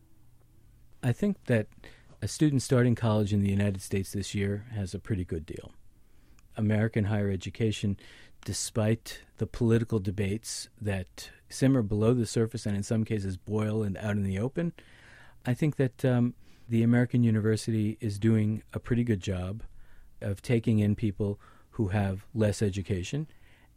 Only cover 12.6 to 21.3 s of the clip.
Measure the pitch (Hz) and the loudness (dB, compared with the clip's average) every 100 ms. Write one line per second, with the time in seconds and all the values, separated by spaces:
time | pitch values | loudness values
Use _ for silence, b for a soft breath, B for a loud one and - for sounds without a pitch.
12.6 | 110 101 101 113 110 110 98 92 - 107 | -4 -4 0 -2 0 -2 -4 -6 -4 -2
13.6 | 107 110 104 92 107 104 98 95 123 - | 0 -2 -2 -4 -2 -2 -2 -2 -2 -2
14.6 | 170 - b b b b b b - 123 | -4 -6 b b b b b b -4 0
15.6 | 156 - 131 - 131 123 120 - b b | 0 2 -2 0 2 4 2 -2 b b
16.6 | - 113 117 120 123 127 117 110 107 110 | -2 2 6 4 4 4 4 4 2 0
17.6 | - 110 107 110 113 101 113 110 107 107 | 0 0 0 -2 -6 0 4 4 2 -2
18.6 | - - - 120 120 101 104 90 92 110 | -6 -10 -2 0 2 0 -2 -4 -6 -8
19.6 | - - - - - - 110 98 - 117 | -12 -14 -18 -20 -20 -8 -6 -6 0 2
20.6 | 117 107 104 104 110 98 101 | 4 4 4 2 -2 -2 -4